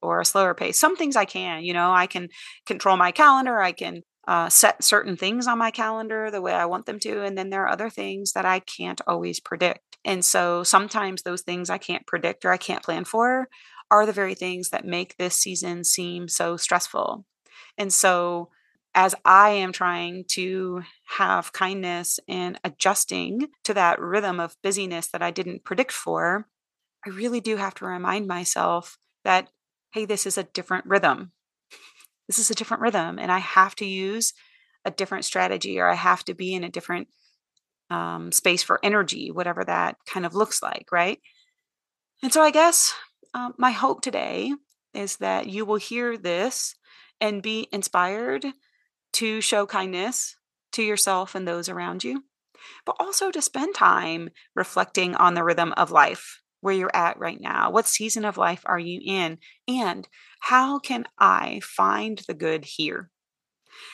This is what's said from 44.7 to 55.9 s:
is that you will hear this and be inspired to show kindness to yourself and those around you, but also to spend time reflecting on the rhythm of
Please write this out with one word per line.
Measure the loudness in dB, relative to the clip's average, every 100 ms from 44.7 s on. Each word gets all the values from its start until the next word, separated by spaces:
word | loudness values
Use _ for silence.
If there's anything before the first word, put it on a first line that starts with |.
| _ _
is | -10 -8 -4
that | -2 -2 -2
you | -6 -2
will | -2
hear | -2 -4 -4 -4
this | -4 -2 -2 -4 -8 -10 _ -20 _ _
and | -4 -4
be | -4 -6 -6
inspired | -6 -2 0 0 -2 -4 -4 -6 -10 _ _ _ _ _
to | -4 -4 -2
show | 0 0 0
kindness | -4 -4 -4 -4 -4 -8 -12 _ _ _
to | -4
yourself | -2 0 0 0 -2 -6
and | -6
those | -6 -6
around | -8 -8 -6
you, | -6 -8 -10 _ _ _ -20 -10 -6
but | 0
also | 0 0 -2
to | -2
spend | -4 -2 -4 4
time | 4 4 0 -6 -8 -14 _ -6
reflecting | -2 -2 -2 -2 -2 4
on | 4
the | 6
rhythm | 2 2 2 2
of | 4